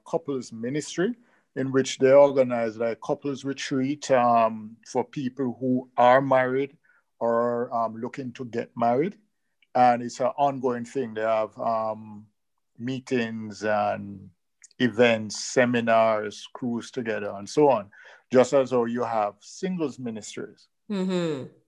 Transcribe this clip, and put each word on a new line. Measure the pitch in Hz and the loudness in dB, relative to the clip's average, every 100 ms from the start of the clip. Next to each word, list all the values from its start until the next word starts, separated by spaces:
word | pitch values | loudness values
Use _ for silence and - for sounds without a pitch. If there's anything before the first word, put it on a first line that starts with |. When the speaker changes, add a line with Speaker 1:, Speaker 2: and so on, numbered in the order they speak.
Speaker 1:
couples | - 165 151 135 120 | -4 -4 -4 -6 -8
ministry | 113 117 147 143 - 190 247 _ _ _ | -8 -6 -6 -6 -2 -2 -4 _ _ _
in | - 135 | -6 0
which | 135 131 - | 0 0 2
they | 135 | 6
organize, | 139 143 135 127 120 113 110 | 8 8 6 2 0 -2 -2
like, | 117 110 | -4 -4
couples | - 143 143 131 | -6 -6 -6 -6
retreat, | 135 135 - 135 131 143 - | -8 -8 -4 -2 -2 -2 2
um, | 131 120 117 113 110 107 117 | 4 4 4 2 0 -12 -18
for | - 131 | -6 -4
people | 117 - 127 127 131 113 | -4 -4 -6 -4 -4 -2
who | 127 127 127 - | 0 0 -2 4
are | 123 131 | 6 6
married | 139 131 127 127 139 _ _ _ _ _ | 4 2 2 0 -4 _ _ _ _ _
or, | 113 117 120 120 123 | 0 2 0 -2 -4
um, | 120 113 113 | -4 -4 -6
looking | 120 - 127 | -10 -10 -10
to | 117 123 | -10 -8
get | 135 120 - | -8 -8 -2
married. | 117 123 175 - _ _ _ _ _ 127 | 2 2 0 -4 _ _ _ _ _ 4
And | 123 120 | 4 4
it's | 120 - | -2 -4
an | 127 - | -2 0
ongoing | 143 139 127 120 | -2 0 -2 -2
thing. | 120 139 117 | -6 -6 -6
They | 110 | -2
have, | 110 110 107 - | 0 0 -2 -4
um, | 117 113 110 107 110 104 107 _ _ _ _ - | -4 -2 -4 -6 -12 -18 -20 _ _ _ _ -12
meetings | 120 131 127 127 117 113 110 98 | -8 -8 -4 -2 -2 -6 -10 -6
and | 107 107 104 104 101 98 98 _ _ _ - - | -2 0 0 -2 -8 -14 -18 _ _ _ -16 -2
events, | 123 107 120 113 107 - | 0 4 4 4 -2 -10
seminars, | - - 123 123 117 113 113 107 107 101 - | -2 0 2 2 2 4 4 2 -4 -10 -16
crews | - 127 117 117 | -10 -6 -6 -8
together, | - 113 107 101 101 | -8 -6 -4 -6 -10
and | 101 | -4
so | - 147 | 2 4
on, | 117 101 - - - _ | 4 -2 -16 -20 -20 _
just | 123 123 | 4 6
as | 143 127 | 4 2
though | 123 117 | 0 0
you | 120 | -2
have | 117 113 104 101 | -2 0 -2 -4
singles | - - 190 180 151 123 | -16 -10 -6 -4 -4 -6
ministries. | 123 110 101 - 104 - _ _ - | -10 -10 -12 -12 -14 -16 _ _ -8
Speaker 2:
Mm-hmm. | 202 185 180 170 143 127 - | -4 -2 -2 -2 -4 -10 -16